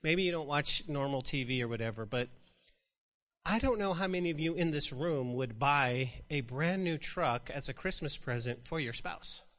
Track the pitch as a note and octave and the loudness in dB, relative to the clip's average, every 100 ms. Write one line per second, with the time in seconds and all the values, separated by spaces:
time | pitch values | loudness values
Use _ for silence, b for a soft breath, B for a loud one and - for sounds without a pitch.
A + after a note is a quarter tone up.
0 | D#3 F3 F#3 E3+ C#3+ C#3+ D#3 - - C#3+ | 2 2 2 0 2 2 4 2 2 0
1 | C#3 C#3 C3 C#3+ B2 B2+ A#2+ A2+ A2+ A2 | 0 0 0 0 0 0 0 0 -2 -4
2 | G#2+ B2 B2 - b b b b b _ | -2 -2 -2 -6 b b b b b _
3 | _ _ _ _ - G#3+ C4 A3+ G3+ E3+ | _ _ _ _ 0 2 4 2 2 2
4 | F#3+ F#3 F3 D3+ D#3+ E3+ E3 D3 - C3 | 0 2 0 2 0 2 2 2 0 0
5 | E3+ D3 B2+ B2 B2+ A2 C3+ C#3+ C3 B2 | 0 0 0 0 -2 2 4 4 4 2
6 | B2+ - - D3 A#2+ B2+ E3 F#3+ F3+ D#3 | -2 -4 -4 -4 -2 -2 0 2 0 -2
7 | - - D#3 A#2+ - C#3+ - C3+ F#3+ - | -4 0 2 2 -2 -6 -6 -4 -4 -2
8 | D3+ - - A#2+ A#2 A#2+ - E3 B2+ A#2 | -4 -4 -2 -2 -2 -4 -4 -4 -2 -4
9 | - - - - - | -6 -8 -10 -10 -14